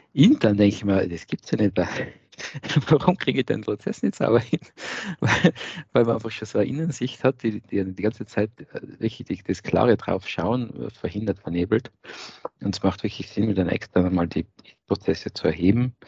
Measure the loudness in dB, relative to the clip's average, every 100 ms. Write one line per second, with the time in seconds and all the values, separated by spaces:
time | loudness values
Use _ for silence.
0 | _ 6 6 8 4 6 4 4 0 2
1 | 0 -4 -8 -10 -4 0 0 2 -2 -2
2 | -8 -10 _ -16 -14 -12 0 0 4 4
3 | 4 0 0 0 0 -2 -2 -4 -4 -2
4 | -2 0 2 2 2 -4 -6 -16 -12 -10
5 | -10 -2 0 4 2 0 -12 -12 -2 2
6 | 2 0 -4 -10 -4 -2 0 -2 -4 -4
7 | -6 0 0 0 -4 -4 -4 -4 -4 -2
8 | -4 -4 -8 -4 -4 _ -14 -14 -14 -6
9 | -6 -6 -10 -8 -6 -6 -2 2 4 2
10 | 0 -4 -4 -4 -2 -2 -4 -8 -12 -8
11 | -8 -6 -4 -6 -4 -2 0 0 -2 _
12 | -20 -18 -18 -16 -18 _ -6 -2 -2 -2
13 | -6 -8 -10 -2 0 0 0 -2 -2 0
14 | 2 2 0 -2 -6 _ -20 _ -4 -2
15 | -2 -4 -4 -4 -2 2 2 4 2 -4